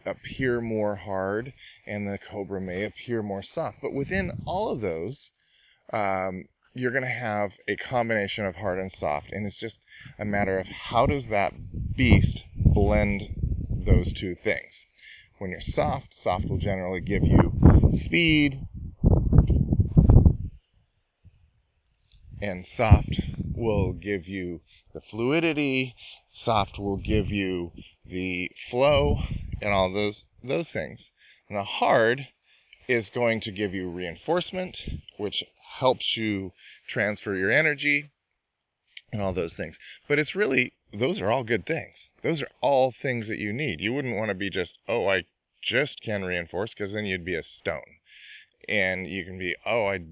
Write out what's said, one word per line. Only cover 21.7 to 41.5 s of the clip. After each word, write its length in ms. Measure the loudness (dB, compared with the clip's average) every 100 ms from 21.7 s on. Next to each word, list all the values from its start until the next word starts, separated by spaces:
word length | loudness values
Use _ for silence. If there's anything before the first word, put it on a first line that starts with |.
| _ _ _ _ _ -18 -8
and 260 | -6 -6 -8
soft 540 | 0 6 6 6 -4 -4 -4 -6
will 380 | -4 0 0 0
give 340 | -4 -4 -6 -6
you 340 | -8 -8 -10 _ _ _
the 60 | -18
fluidity, 920 | -12 -4 -2 0 0 0 0 0 -4 -8 -20 -20 _
soft 460 | -8 -2 0 0 -4
will 180 | -4 -4
give 340 | 0 0 0
you 420 | -2 -2 -2 -6 -12 -20 _
the 460 | -12 -6 -4 -4 -6 -10 -6
flow, 500 | 0 2 4 2 0 -2 -6 -8 -6
and 120 | -2
all 200 | 2 2
those, 320 | 0 -2 -4 -14 _
those 280 | -6 -4 -4
things. 400 | -6 -8 -10 -20 _ _ _ -10
And 100 | -8
the 60 |
hard 640 | -6 -2 2 4 4 2 -4 _ _ _ _ -10 -2
is 220 | -2 -2
going 300 | -2 0 0
to 120 | -4
give 220 | -4 -4
you 140 | -4 -6
reinforcement, 960 | -6 -8 -8 -2 -2 -2 -8 -8 -10 -10 -10 -12 -10
which 280 | -8 -6 -10 _ -18 0
helps 380 | 2 2 0 -2
you 360 | 0 -2 -4 -12 -20 -20 -8
transfer 480 | -2 -2 -2 -4
your 160 | -2 2
energy, 600 | 4 2 0 0 0 -2 _ _ _ _ _ _ _ _ -20 -10
and 80 | -4
all 120 | -4
those 220 | -2 -4
things. 240 | -6 -12 -12 -20 -12 -2
But 100 | 0
it's 160 | 0
really, 380 | -2 0 0 -2 -4 _
those 280 | -4 -2 0
are 100 | 0
all 140 | 0
good 220 | 0